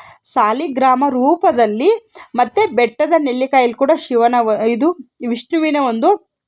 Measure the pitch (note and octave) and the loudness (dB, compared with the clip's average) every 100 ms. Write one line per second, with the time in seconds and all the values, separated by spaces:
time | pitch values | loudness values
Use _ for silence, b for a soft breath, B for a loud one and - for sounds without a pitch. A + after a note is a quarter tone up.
0 | B B - - G#3+ A#3 D#4+ B3+ C4 B3+ | B B -8 0 0 0 -4 0 2 2
1 | C#4 B3+ B3+ E4+ F#4+ A#3+ A3+ G#3 D4 A4+ | 0 0 0 2 2 2 0 2 0 0
2 | - B B A#3 B3 - G#4+ A#3 A#3+ A3+ | -4 B B -4 -2 0 -2 0 0 0
3 | D4+ E4 C#4+ B3 C4 C4+ B3 A#3 C#4 D#4 | 0 0 0 -2 0 2 0 0 0 0
4 | - A#3+ A#3 B3 A3+ G#3+ A3+ A#3 D4 F4+ | 0 0 2 2 0 0 0 0 -2 -4
5 | - - A#3+ A#3 - E4 D#4 D4 C4+ A3+ | -10 -12 -8 -6 -4 -4 -2 -2 -2 0
6 | C#4 G4+ _ _ | 0 0 _ _